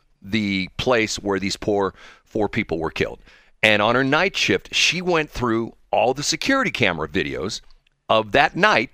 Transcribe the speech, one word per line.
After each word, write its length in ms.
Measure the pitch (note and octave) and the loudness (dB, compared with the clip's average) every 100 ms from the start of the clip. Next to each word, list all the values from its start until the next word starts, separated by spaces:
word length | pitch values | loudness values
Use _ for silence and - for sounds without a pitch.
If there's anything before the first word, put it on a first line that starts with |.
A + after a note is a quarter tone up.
| _ _ | _ _
the 440 | G2 A2 G2+ G2 F2+ - | -4 -2 0 -2 -4 -4
place 400 | - A#2+ A2 - | 0 2 0 -4
where 220 | G2 F#2+ | -2 -2
these 160 | F#2+ - | -2 -4
poor 380 | - G2+ F#2+ - - - | -2 0 0 -4 -20 -20
four 260 | _ A2+ G2+ | _ -4 -2
people 300 | - G2 E2 | -2 -4 -4
were 100 | D#2+ | -4
killed. 300 | - - - - - _ _ | -4 -4 -6 -20 -20 _ _
And 180 | A2 G#2 | 2 4
on 140 | G#2+ | 2
her 100 | A#2+ | 2
night 320 | C3+ D3 F#3+ - | 2 2 0 0
shift, 380 | - F#2+ - | 0 0 -2
she 300 | - - E3 | -2 0 0
went 260 | F3+ E3 D3+ | 0 -2 -2
through 460 | - A#2+ A2+ A2+ - _ | -4 -2 -2 -4 -10 _
all 240 | G#2 A2+ C3 | 0 2 0
the 80 | |
security 480 | C#3+ D#3 - C4+ G#3+ | -2 -2 0 0 0
camera 360 | - G#2 E2 D#2 | 0 0 0 -2
videos 540 | E2+ D2 B1+ F2+ - - - _ _ - | -2 -2 -4 -6 -8 -16 -20 _ _ 0
of 220 | A2 G#2+ | 0 2
that 240 | C3+ D#3 D#3 | 2 2 2
night. 340 | G#3 D3+ A#2 | 2 2 -2